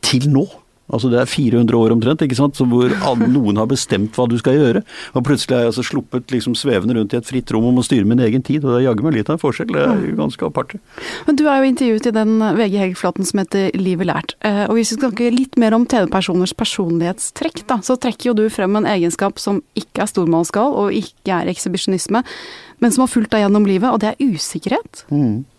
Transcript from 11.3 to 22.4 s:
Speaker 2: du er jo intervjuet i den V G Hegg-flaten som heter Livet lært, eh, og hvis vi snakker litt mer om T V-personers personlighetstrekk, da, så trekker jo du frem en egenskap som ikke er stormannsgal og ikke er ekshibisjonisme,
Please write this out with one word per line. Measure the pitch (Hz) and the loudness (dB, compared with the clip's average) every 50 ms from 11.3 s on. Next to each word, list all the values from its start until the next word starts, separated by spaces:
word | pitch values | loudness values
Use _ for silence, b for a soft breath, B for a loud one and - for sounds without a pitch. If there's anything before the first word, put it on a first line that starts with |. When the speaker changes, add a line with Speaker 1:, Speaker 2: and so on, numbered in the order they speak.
| 302 | 2
Speaker 2:
du | 269 302 | 2 2
er | 302 277 269 | 2 4 4
jo | 269 269 | 2 2
intervjuet | 254 240 269 240 220 220 - | 2 2 2 2 2 2 0
i | 240 214 | 0 0
den | 220 220 214 220 220 | 2 2 2 2 2
V | 220 214 - 208 233 202 | 2 2 2 0 0 0
G | 185 202 | 0 0
Hegg-flaten | 196 185 180 - - 180 175 - 185 | 0 -2 -2 -2 -4 -4 -2 -2 -4
som | - - | -2 -2
heter | 202 190 - - 196 190 190 - | -2 -2 0 0 0 0 0 0
Livet | 190 190 185 185 165 190 175 | -2 0 0 0 0 -2 -2
lært, | - 160 160 - - _ | -2 -4 -6 -8 -12 _
eh, | - 214 202 202 208 | -4 -2 0 0 0
og | - 214 233 | 0 0 0
hvis | 226 214 226 | 0 0 -2
vi | |
snakker | 220 277 254 190 214 240 240 233 | -2 -2 -2 0 0 0 0 2
litt | 247 262 262 - 254 | 0 -2 0 2 2
mer | 233 220 226 | 4 4 4
om | 226 240 | 2 2
T | 233 - 233 190 | 2 2 2 2
V-personers | - - 190 185 - 180 180 180 185 - | 2 0 -2 -2 0 0 0 0 0 -2
personlighetstrekk, | - 233 - - - 196 165 170 170 165 170 190 - - - _ - 302 330 - - - | -4 -4 -4 -2 -2 -2 0 0 0 0 -2 -4 -6 -8 -10 _ -6 -6 -6 -6 -8 -6
da, | - 262 214 180 | -4 -4 -4 0
så | - 254 | -2 -2
trekker | 247 - 247 208 _ - 247 | 0 0 -4 -4 _ -2 0
jo | 240 | 2
du | 214 214 220 | 2 2 0
frem | - - 196 185 202 | 0 0 0 0 0
en | 214 214 - | 0 0 0
egenskap | 214 185 170 170 165 - 196 202 196 | 0 0 0 0 0 0 -2 -2 -2
som | - - 208 202 190 - _ _ | -4 -4 -2 -2 -2 -4 _ _
ikke | - - _ _ - | -10 -10 _ _ -4
er | 190 214 | -4 -2
stormannsgal | - - 175 165 165 165 170 - - 196 226 285 285 | -2 0 0 2 2 2 0 0 0 0 0 0 0
og | - 202 202 | 0 0 0
ikke | - 214 202 - _ _ _ 190 190 | 0 -2 -4 -6 _ _ _ -2 -2
er | 175 165 180 180 | 0 -2 -2 -4
ekshibisjonisme, | - - 196 180 185 - - 190 180 - - 202 233 254 B B B | -4 -4 -4 -4 -4 -2 -2 -2 -2 -2 -2 -2 -2 -2 B B B